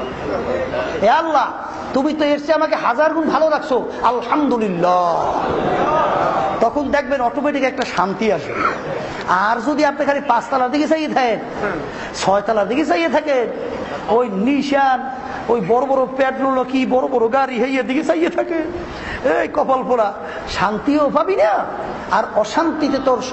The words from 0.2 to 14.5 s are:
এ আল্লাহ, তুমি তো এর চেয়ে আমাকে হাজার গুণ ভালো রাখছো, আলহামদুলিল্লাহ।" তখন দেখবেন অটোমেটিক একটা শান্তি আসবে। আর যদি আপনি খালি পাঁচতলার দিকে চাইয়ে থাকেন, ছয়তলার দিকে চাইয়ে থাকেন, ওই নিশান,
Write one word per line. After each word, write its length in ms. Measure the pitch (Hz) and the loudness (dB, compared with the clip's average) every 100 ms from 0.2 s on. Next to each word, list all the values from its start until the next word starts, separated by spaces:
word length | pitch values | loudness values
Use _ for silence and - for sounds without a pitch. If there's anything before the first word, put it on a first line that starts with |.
| - 139 120 127 131 - - 156 | -6 -4 -2 -2 -2 -4 -4 0
এ 60 | 196 | 4
আল্লাহ, 420 | 294 330 294 208 - - - - | 4 2 0 0 -4 -10 -10 -4
তুমি 180 | 247 285 | 0 0
তো 120 | 302 | 2
এর 140 | 294 294 | 2 2
চেয়ে 160 | 294 | 2
আমাকে 220 | 311 311 311 | 2 2 2
হাজার 380 | 214 247 311 | 0 2 2
গুণ 140 | 320 311 | 2 0
ভালো 200 | - 311 | 2 2
রাখছো, 400 | 285 - 247 170 - | 2 0 -2 -2 -2
আলহামদুলিল্লাহ।" 1300 | 226 254 277 294 285 240 214 175 175 180 175 156 151 - - - - - - - - - - - - - | 0 0 0 0 2 2 0 2 2 4 2 0 0 -2 -2 -2 0 0 0 2 2 0 0 0 -2 0
তখন 300 | 226 277 262 | 0 0 0
দেখবেন 300 | 285 254 277 | 0 0 0
অটোমেটিক 440 | 240 285 285 285 | 0 0 0 0
একটা 180 | 254 262 233 - | 0 -2 -4 0
শান্তি 360 | 185 190 220 | 0 0 0
আসবে। 220 | 170 - - - - - - - - - | 0 -2 -2 -2 -2 -6 -6 -6 -8 0
আর 420 | 180 202 233 226 | 2 2 0 0
যদি 140 | 294 | 2
আপনি 220 | 294 285 277 | 2 2 0
খালি 140 | 285 285 | 0 2
পাঁচতলার 420 | 240 247 254 254 | 0 2 0 0
দিকে 180 | 294 294 | 0 2
চাইয়ে 200 | 320 302 | 0 0
থাকেন, 300 | 277 247 208 - - 208 170 143 - - | 0 2 0 -4 -6 -4 -4 -8 -10 -10
ছয়তলার 540 | - - 202 202 220 196 | -4 0 2 2 0 2
দিকে 160 | 254 | 0
চাইয়ে 240 | 294 349 330 | 2 2 2
থাকেন, 380 | 277 302 262 226 - - - - - - | 0 2 0 0 -4 -8 -8 -8 -8 0
ওই 200 | 220 247 | 2 2
নিশান, 800 | 190 233 | 0 0